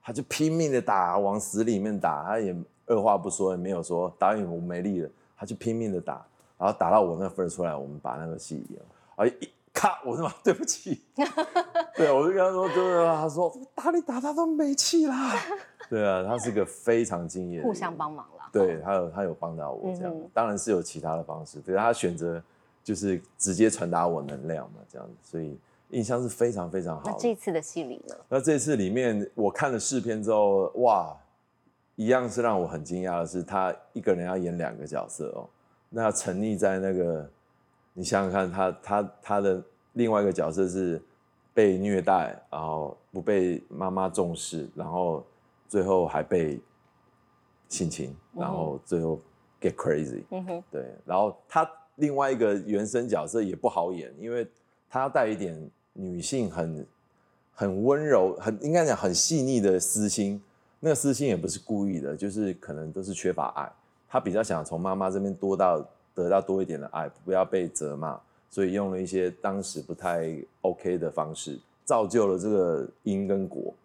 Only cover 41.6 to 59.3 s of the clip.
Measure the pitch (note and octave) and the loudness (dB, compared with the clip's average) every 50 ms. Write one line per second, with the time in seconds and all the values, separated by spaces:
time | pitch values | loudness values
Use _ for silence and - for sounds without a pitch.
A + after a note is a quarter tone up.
41.6 | G#2+ G2+ F#2+ F#2 G2 G#2 G2+ F#2+ E2+ G2 F#2+ F2+ D2+ A#1 - - - _ - D2+ | 6 6 6 2 2 2 2 2 4 4 4 4 2 -2 -6 -12 -14 _ -8 -6
42.6 | D#2+ D#2+ D#2 D#2 D2+ C#2+ - _ _ _ - F#2 F2 A2 G#2 F#2+ F#2 F2+ F2 - | -4 -4 -4 -4 -4 -6 -8 _ _ _ -12 -6 0 2 2 4 4 2 0 -2
43.6 | - _ - - F#2+ F#2 F#2 F#2+ F#2+ F#2 E2 G#2+ F#2 E2+ E2+ E2 - - - D#2+ | -6 _ -8 -6 -4 -2 -2 0 -2 0 0 0 0 0 -2 -8 -8 -8 -8 -8
44.6 | C#2+ C2+ _ D2+ E2 D#2+ E2 F2+ F2+ E2+ D#2+ C#2 - _ _ _ _ _ _ _ | -8 -8 _ -10 -8 -6 -2 0 0 0 0 -2 -6 _ _ _ _ _ _ _
45.6 | _ _ - G2+ F2+ F#2+ F#2+ F#2 F2 D#2 - D2 D2 - - F2 D#2+ D2+ C#2+ A#1+ | _ _ 0 0 4 4 4 4 4 2 0 -4 0 2 2 2 2 0 -2 -6
46.6 | - _ _ _ _ _ _ _ _ _ _ _ _ _ _ _ _ _ _ _ | -10 _ _ _ _ _ _ _ _ _ _ _ _ _ _ _ _ _ _ _
47.6 | _ _ - - F#2 D#2+ - - C#2 C2 C#2 - _ _ - F3 - C#2 - E2 | _ _ -4 -4 -2 -2 -2 -6 -8 -10 -10 -16 _ _ -8 -6 -4 -4 -2 -2
48.6 | D#2+ D#2 C#2 C#2 _ - F#2 E2 E2 D#2+ D#2+ - - _ _ _ _ _ _ _ | -2 -4 -4 -6 _ -2 -2 0 0 0 -2 -4 -6 _ _ _ _ _ _ _
49.6 | - F2+ - - - - D2+ D2+ D#2 C2+ A#1+ G1+ G1+ _ - F#3+ F#3 F#3 F3 E3+ | -2 -2 -2 0 0 0 2 2 0 -4 -6 -10 -10 _ -8 -8 -6 -6 -8 -8
50.6 | F#3+ _ - D2 B1+ B1 G#1 - _ - F2 F#2+ G#2 G#2+ - - _ _ - D#3+ | -8 _ -10 -10 -10 -10 -14 -16 _ -2 2 2 2 2 -2 -6 _ _ 0 0
51.6 | D#3+ D#3+ - - - _ _ - D3+ D3 C#3 C#3 C#3 C3+ C3 A2 A2+ G#2 G2+ G2+ | 0 0 -4 -18 -20 _ _ -2 0 0 2 0 2 2 2 4 4 2 2 0
52.6 | F2 G#2 G#2+ G2+ G#2+ G#2 - A#2+ B2 A#2 G#2 D#2+ D2+ E2+ A2 A2+ G#2+ F#2 F2 - | -2 -2 -2 -2 -2 0 -2 -2 0 0 0 -2 -2 -2 -2 0 0 0 -4 -2
53.6 | - A#2 - E2 E2+ F2+ F#2 E2+ D2 B1 C#2 D2 G2 A#2 A#2+ A#2+ A2+ - _ _ | -2 0 0 0 -2 -2 -4 -8 -10 -12 -14 -12 -10 -6 -4 -4 -6 -6 _ _
54.6 | _ _ _ _ _ _ - C3 C3 C#3 - D3+ A#2+ A2 A2 F2+ G2 F2 E2 D#2 | _ _ _ _ _ _ -4 -2 -2 2 2 2 2 2 0 -2 -4 -6 -6 -10
55.6 | D#2 - _ _ _ _ _ F#2+ G2 F#2 F2 F2 E2 - C#3 C3 A2+ F#2 E2+ F2+ | -14 -16 _ _ _ _ _ -10 -8 -6 -6 -6 -4 -2 -2 -2 -2 -2 -2 -4
56.6 | E2 E2 D#2+ D2+ - _ _ _ _ _ _ _ _ _ _ _ _ _ _ - | -4 -4 -4 -8 -10 _ _ _ _ _ _ _ _ _ _ _ _ _ _ -4
57.6 | G#2 G2 F#2 G2 G#2+ C3 C#3 D3 D3+ D3+ C3+ G2+ F#2 F#2+ - - - A2+ G#2+ G2 | -2 -2 0 2 2 2 2 2 4 4 6 6 6 4 0 -2 -4 -4 -4 -2
58.6 | - D3 E3 F3 E3 D3 A2 - - F#2+ F2 - - - | -2 2 2 4 4 4 2 2 0 0 2 2 0 2